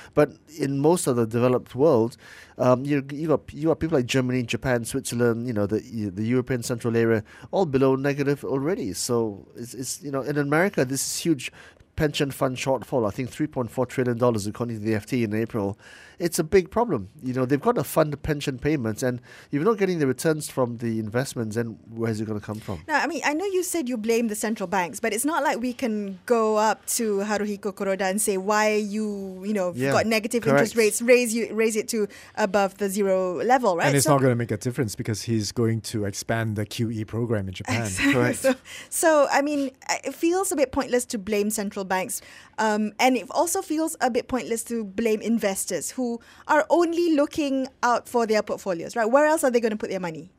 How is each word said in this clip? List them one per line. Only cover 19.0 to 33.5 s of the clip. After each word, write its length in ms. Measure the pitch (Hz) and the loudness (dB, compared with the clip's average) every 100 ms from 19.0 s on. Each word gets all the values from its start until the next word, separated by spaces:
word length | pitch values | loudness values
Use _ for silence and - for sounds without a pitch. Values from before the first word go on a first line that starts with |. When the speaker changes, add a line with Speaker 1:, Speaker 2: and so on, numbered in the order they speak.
Speaker 1:
and 160 | 127 123 - - - | -2 -4 -8 -20 -6
if 80 | |
you're 100 | 143 | 0
not 140 | 185 208 | 2 2
getting 220 | 190 175 | 0 2
the 80 | 139 | 0
returns 420 | 127 170 156 - | 2 0 0 -2
from 260 | - 120 117 | -2 -2 -2
the 200 | 117 113 | -4 -2
investments, 560 | 110 117 139 131 110 110 | -2 -2 -4 -4 -4 -4
then 240 | 120 104 - | -4 -8 -14
where's 300 | 113 113 107 | -4 -2 -2
it 60 | 107 | -4
gonna 160 | 104 | -6
come 180 | 104 107 | -6 -10
from? 240 | 110 87 87 | -8 -10 -2
Speaker 2:
Now, 100 | - | -2
I 60 | 302 | -2
mean, 140 | 311 | -2
I 100 | 269 | -2
know 120 | 302 403 | -2 -2
you 180 | 370 | -2
said 240 | 339 339 247 | -2 -4 -4
you 80 | 247 | -4
blame 320 | 214 226 233 | 0 0 0
the 80 | 208 | -2
central 320 | 214 226 185 | -4 -4 -2
banks, 320 | 190 170 - | -2 -2 -4
but 140 | 226 | -4
it's 100 | 233 | -2
not 200 | 294 320 | 0 0
like 180 | 294 247 | 0 0
we 100 | 247 | -4
can 480 | 240 247 214 196 185 - | -4 -4 -4 -6 -8 0
go 320 | 233 220 214 | 2 2 2
up 280 | 214 202 - | 2 0 -4
to 320 | - 220 196 | -2 0 -2
Haruhiko 520 | 208 208 208 202 208 | -2 -2 -2 -6 -8
Kuroda 280 | 190 196 190 | -4 -4 -2
and 180 | 190 202 | 0 0
say, 140 | 214 190 | 0 0
"Why 380 | 190 214 214 214 | 0 2 4 2
you, 640 | 214 214 214 202 196 185 196 | 0 -2 -4 -6 -8 -8 -4
you 80 | |
know, 180 | 214 180 | -2 -2
Speaker 1:
Yeah, 180 | 123 135 | 0 2
Speaker 2:
got 140 | 190 214 | 2 2
negative 360 | 220 214 240 | 0 0 -2
Speaker 1:
correct. 140 | 151 139 | 2 4
Speaker 2:
interest 180 | 220 233 | 4 4
rates, 260 | 214 208 | 2 2
raise 320 | 233 247 240 | 6 6 4
you, 200 | 226 214 208 | 0 -2 0
raise 220 | 226 214 | 0 0
it 100 | - | -2
to 160 | 226 202 - - - | -2 -2 -6 -10 -2
above 440 | 214 202 196 190 | 0 2 0 0
the 100 | 202 | -2
zero 460 | 190 196 190 185 160 | 0 2 2 2 0
level," 360 | 208 | 4